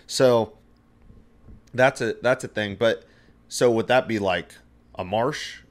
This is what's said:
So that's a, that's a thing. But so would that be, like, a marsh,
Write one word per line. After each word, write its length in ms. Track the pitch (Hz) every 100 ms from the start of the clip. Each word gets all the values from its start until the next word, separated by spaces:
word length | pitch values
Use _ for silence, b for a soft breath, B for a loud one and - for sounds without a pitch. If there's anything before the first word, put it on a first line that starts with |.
| B
So 480 | - 131 120 107 - _ _ _ _ - - - _ - - _
that's 260 | 117 131 139
a, 140 | 117 -
that's 220 | 120 131
a 40 | 127
thing. 280 | - 104 98
But 260 | 113 - - b b b -
so 220 | - 123
would 160 | 113 113
that 200 | 123 127
be, 100 | 110
like, 360 | 98 87 82 - _ _ _
a 100 | -
marsh, 560 | 92 104 127 151 - - -